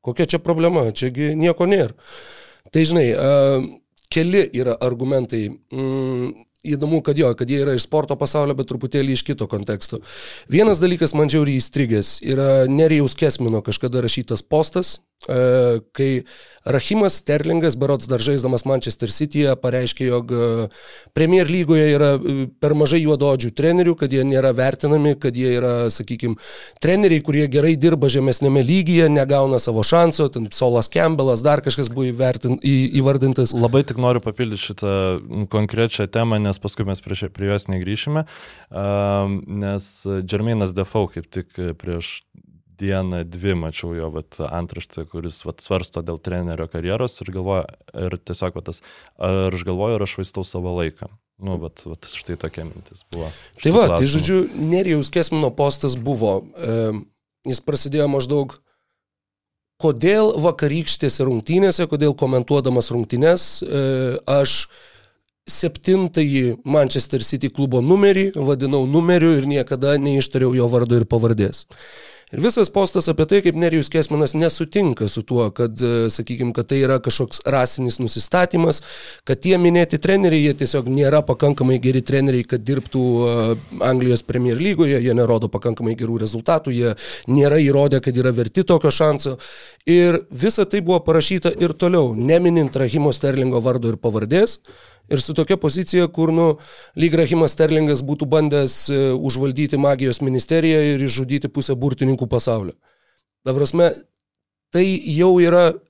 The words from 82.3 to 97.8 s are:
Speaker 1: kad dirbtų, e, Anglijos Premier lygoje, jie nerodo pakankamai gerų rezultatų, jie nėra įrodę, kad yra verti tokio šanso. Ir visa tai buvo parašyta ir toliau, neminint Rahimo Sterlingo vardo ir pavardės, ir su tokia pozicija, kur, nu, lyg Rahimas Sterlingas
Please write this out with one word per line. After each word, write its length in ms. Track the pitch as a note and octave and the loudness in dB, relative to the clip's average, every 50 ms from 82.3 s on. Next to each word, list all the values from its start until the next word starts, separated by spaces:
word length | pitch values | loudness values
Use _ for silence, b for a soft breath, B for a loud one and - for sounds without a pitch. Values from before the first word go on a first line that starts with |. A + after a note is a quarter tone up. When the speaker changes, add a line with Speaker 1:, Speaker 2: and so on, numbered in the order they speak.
| C3 B2 | 2 0
Speaker 1:
kad 220 | A#2 - C3 A#2+ A2 | -2 -2 -4 -4 -2
dirbtų, 380 | A2+ C#3 C3 - - - C3+ B2+ | -2 -2 -2 -4 -4 -2 0 0
e, 720 | B2 A#2+ A#2 A#2+ A#2+ A#2 A#2 A2 A2+ A#2 A2 - - - - | 2 2 2 2 2 0 0 0 0 0 -2 -4 -14 -6 -2
Anglijos 480 | - B2 C3 B2+ B2 B2+ B2 A#2 - | 0 0 2 2 2 2 0 0 -2
Premier 320 | - A#2+ B2 B2 B2 A#2 B2 | -4 -4 -2 0 0 0 0
lygoje, 400 | E3 G3+ G3 D3+ E3 C#3+ C#3 B2+ | 0 -2 2 2 2 2 2 0
jie 160 | A#2+ B2+ A#2 | 0 0 2
nerodo 320 | A#2+ A#2+ A#2 A#2 A2 A2+ | 2 2 2 2 0 0
pakankamai 480 | G2+ - - - A#2+ A2+ - A#2+ A2+ A2+ | -2 -6 -4 -4 -4 -4 -2 -4 -6 -4
gerų 240 | A2+ A#2 A2+ A#2 A2+ A2 | -4 -4 -4 -4 -4 -4
rezultatų, 500 | G#2+ G#2 A2+ A2+ - E3+ D#3 - C#3+ B2 | -4 -6 -4 0 0 0 0 0 -2 -2
jie 220 | A#2+ A#2+ A#2 G#2 B B B B B B - | 0 0 -2 -2 B B B B B B 0
nėra 320 | B2+ C#3+ C#3+ C#3+ D3 D#3+ | 2 4 4 4 4 4
įrodę, 400 | D3+ C#3 C#3 C#3 C#3+ C#3+ C#3 C3+ | 4 4 4 4 2 2 2 0
kad 160 | B2+ C3+ B2 B2 | 0 0 -2 0
yra 160 | B2 B2+ A#2+ | 0 0 0
verti 320 | A#2 A#2+ A2+ - F#3+ F#3+ | 0 -2 -2 0 -2 2
tokio 240 | - F3+ D#3+ D#3 D3+ | 4 2 4 4 2
šanso. 480 | - - D#3+ D3+ D3 C3 - C#3 C3 B2 B B B B B B B B _ | 2 4 2 2 2 0 -4 -6 -6 -8 B B B B B B B B _
Ir 400 | - E3+ F3 F3 F3 E3 E3 - _ | 4 4 6 6 4 2 0 -2 _
visa 340 | - B2 C#3+ G#3+ A3 - G3 | -6 -2 0 0 2 2 0
tai 140 | G3 G3+ G3+ | 0 0 -2
buvo 180 | F3+ E3 F#3 E3+ E3 | 0 2 0 0 2
parašyta 480 | - D#3+ E3 D3+ - F#3+ F3+ - F3 - - | 2 2 2 2 2 -2 0 0 -2 0 0
ir 160 | F3 E3+ D#3+ - | -2 -2 0 0
toliau, 380 | F3+ F3 F3+ F3 D3 B2 A2+ G#2+ | 0 2 4 4 2 2 0 -2
neminint 560 | A#2 C3+ E3 E3+ F3+ F3 E3+ E3+ D3+ C3 - | 2 4 4 4 4 4 2 2 0 0 0
Rahimo 400 | C3 C3 A#2+ G#2 D#3 C#3+ D3 B2+ | -2 -2 0 0 0 0 0 0
Sterlingo 480 | - - C#3 C3 C3+ C3 B2+ B2 B2 | 0 -2 -2 0 0 0 0 0 0
vardo 320 | A2+ B2+ B2 C3 A#2 A2+ A2 | 0 0 -2 0 -2 -2 -4
ir 80 | - | -2
pavardės, 560 | - A#2 G#2 A2 G#2+ G#2 C#3+ F3+ G#3 A3+ - - B B B B B B B B B - | -2 -2 -2 -2 -2 0 2 2 2 2 0 -6 B B B B B B B B B -4
ir 120 | - C3+ | -2 -2
su 140 | A#2+ - D#3 | -2 -2 -2
tokia 220 | D#3 D#3 - G3 | -2 0 0 0
pozicija, 520 | F#3 - D#3 C3 F3+ F#3 - - F3+ F3 E3+ | 0 0 -2 -2 -2 -4 0 2 2 2 0
kur, 240 | F3 E3 D#3+ D#3+ D#3+ | 0 0 0 2 2
nu, 140 | E3 E3+ E3 D3 D3+ B B B B B B B - | 2 2 2 2 0 B B B B B B B 0
lyg 160 | D#3+ E3+ D#3 | 0 2 4
Rahimas 400 | E3+ E3 - E3+ E3 D#3+ D3 - | 2 2 2 4 2 2 2 4
Sterlingas 480 | - D#3+ D#3 D#3+ D#3 | 2 2 2 4 2